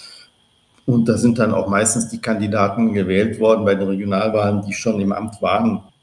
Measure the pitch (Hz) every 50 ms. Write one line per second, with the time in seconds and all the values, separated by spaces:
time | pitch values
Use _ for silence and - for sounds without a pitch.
0 | - - - - - _ _ _ _ _ _ _ _ _ _ _ _ - 123 120
1 | 113 113 110 - - 120 117 120 113 104 - 92 90 98 98 98 110 - - 120
2 | 110 - - 113 - 117 110 101 104 104 101 110 98 98 98 117 117 113 101 101
3 | 95 90 92 95 107 113 110 - 110 110 110 107 101 101 98 95 98 95 95 95
4 | 104 101 98 95 107 110 110 107 104 104 104 101 98 98 98 - - 117 110 104
5 | 98 98 98 101 107 110 - - - 90 92 104 117 113 107 - - - _ _